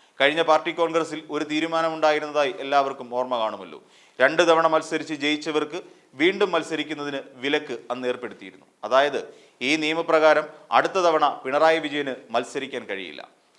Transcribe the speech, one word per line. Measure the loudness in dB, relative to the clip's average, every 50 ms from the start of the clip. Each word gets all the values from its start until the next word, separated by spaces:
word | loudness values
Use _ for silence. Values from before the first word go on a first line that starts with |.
| _ _ _ 0
കഴിഞ്ഞ | 2 2 2 2 2 4
പാർട്ടി | 2 2 2 -2 -4 -2
കോൺഗ്രസിൽ | -2 0 0 0 -2 -2 -6 -10 -10 -8 -6
ഒരു | -6 -4 -4
തീരുമാനമുണ്ടായിരുന്നതായി | -4 -4 -2 -2 -2 -2 -2 -2 0 2 2 2 2 2 -2 -2 -2 0 0 0 -2 -6 -4
എല്ലാവർക്കും | 0 2 2 2 2 -2 -8 -10 -8 -6 -4
ഓർമ്മ | -4 -2 -2 -2 -2
കാണുമല്ലോ. | -2 -4 -6 -12 -14 -18 -18 -20 _ _ _ _ _ _ 2 2
രണ്ട് | 4 4 4 4 6
തവണ | 6 6 6 4 4
മത്സരിച്ച് | 2 0 -2 -4 -6 -6 -6 -6 -4 -2
ജയിച്ചവർക്ക് | -2 -2 -2 -2 -4 -2 -2 -2 -4 -6 -10 -14 -14 -20 _ _ _ -4 0
വീണ്ടും | 2 2 2 2 0 0 0
മത്സരിക്കുന്നതിന് | 0 -2 -2 -4 -6 -6 -6 -8 -8 -6 -6 -6 -8 -10 -12 -12 -8 -4
വിലക്ക് | -2 -2 -2 -2 -4 -8 -10 -8 -8 -8
അന്ന് | -4 -4 -4
ഏർപ്പെടുത്തിയിരുന്നു. | -4 -4 -6 -12 -12 -14 -18 -18 -20 -20 _ _ _ _ -4
അതായത് | 0 2 4 4 4 0 -4 -6 -8 -12 -20 -20 _ _ -6 -2 -2
ഈ | 0 0 0
നിയമപ്രകാരം | -2 -2 -2 0 2 4 6 6 6 6 4 2 -2 -8 -20 -6 0 2
അടുത്ത | 2 2 2 2 2 2
തവണ | 4 4 4 4 2 0 -2 -4
പിണറായി | -4 0 2 4 4 4 2 0
വിജയന് | -2 -4 -4 -4 -4 -6 -8 -8 -6 -4
മത്സരിക്കാൻ | -4 -4 -4 -6 -8 -8 -6 -8 -10 -8 -8
കഴിയില്ല. | -8 -8 -8 -10 -12 -14 -18 -20 _ _ _ _ _